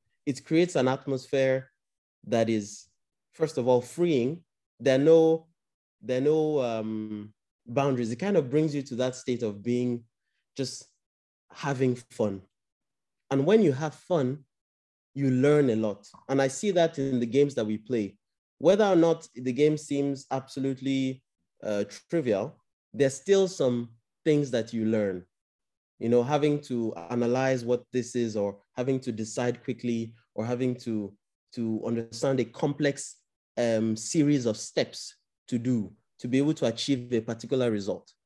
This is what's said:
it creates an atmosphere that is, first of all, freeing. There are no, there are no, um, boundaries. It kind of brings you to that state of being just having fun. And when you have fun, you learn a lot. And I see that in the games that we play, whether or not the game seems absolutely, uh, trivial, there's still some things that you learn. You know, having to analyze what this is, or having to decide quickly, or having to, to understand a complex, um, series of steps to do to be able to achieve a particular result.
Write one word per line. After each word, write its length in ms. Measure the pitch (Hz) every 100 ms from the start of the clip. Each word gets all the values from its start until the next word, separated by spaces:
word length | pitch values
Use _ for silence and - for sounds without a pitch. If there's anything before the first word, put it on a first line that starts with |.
| _ _ 147
it 200 | 135 -
creates 300 | 160 175 151
an 100 | 127
atmosphere 840 | 135 - 131 - 135 131 131 131 _ _ _ _ _ 104
that 220 | 117 113
is, 360 | 110 101 - - _ _ _ _
first 240 | - 156 -
of 100 | 120
all, 140 | 123
freeing. 600 | 123 - 175 143 123 170 - _ _ -
There 160 | 123 131
are 80 |
no, 440 | 147 165 160 160 - _ _ _ _ _
there 180 | 107 127
are 20 |
no, 400 | 143 156 156 151
um, 720 | 123 113 110 110 107 107 107 _ _ _ -
boundaries. 460 | 120 139 127 113
It 60 | 120
kind 200 | 196 190
of 120 | 131
brings 240 | 147 160 143
you 80 |
to 120 | 131 117
that 200 | 127 123
state 280 | - 120
of 200 | 113 101
being 400 | 107 123 123 120 117 _ _ _ _ -
just 320 | 131 - - _ _ _ _ _ _
having 440 | - 143 131 131 120 -
fun. 300 | - 107 98 - _ _ _ _ _ _ _ -
And 140 | 139 147
when 160 | 226
you 100 | 180
have 220 | 131 156 -
fun, 500 | - 175 127 147 - _ _ _ _ _ _
you 160 | 135 139
learn 380 | 127 143 147 135
a 40 | 110
lot. 320 | 110 98 - - -
And 120 | 139
I 60 | 135
see 240 | - 208
that 280 | 175 165 156
in 200 | 135 127
the 60 | 117
games 300 | 131 143 127
that 100 | 110
we 120 | 107
play, 400 | - 120 98 - _ _ _ -
whether 260 | 156 202 208
or 100 | 175
not 320 | 165 160 - -
the 180 | 127
game 240 | 123 151 151
seems 480 | - 139 143 135 -
absolutely, 920 | 135 135 - 135 131 131 135 131 131 _ _ _ _
uh, 200 | 107 104 101 - -
trivial, 500 | 170 123 98 127 - _ _ _
there's 200 | 107 139
still 340 | - - 196 190
some 420 | - 135 120 117 - _ _ 160
things 260 | 147 139
that 220 | 117 113
you 120 | 113 110
learn. 400 | 110 101 90 90 _ _ _ _ _ _ -
You 100 | 113
know, 140 | 120
having 380 | 120 147 147 147
to 320 | - 120 113 85 85
analyze 560 | 120 120 127 131 131 117
what 180 | 123 -
this 240 | 127 117 123
is, 200 | 117 107
or 240 | 101 98 _ -
having 240 | 127 131
to 100 | 131
decide 520 | 110 110 - 123 120
quickly, 500 | - 120 120 117 113 - _ -
or 100 | 113
having 300 | 123 127 123
to, 320 | 120 107 101 - _ _ _
to 280 | - 113 110 113
understand 540 | 117 113 113 139 131
a 60 | 117
complex, 680 | - 147 143 147 139 - - _ _ _ -
um, 380 | 117 113 113 110
series 500 | - 165 143 143 120
of 120 | 107
steps 580 | - - 127 - - - _ _ -
to 100 | 120
do 340 | 120 123 92 - _ _
to 80 | 127
be 100 | 131
able 160 | 147
to 120 | 156 120
achieve 460 | 113 - 135 120
a 80 | 120
particular 500 | 113 113 120 131 123
result. 400 | 107 98 90 - _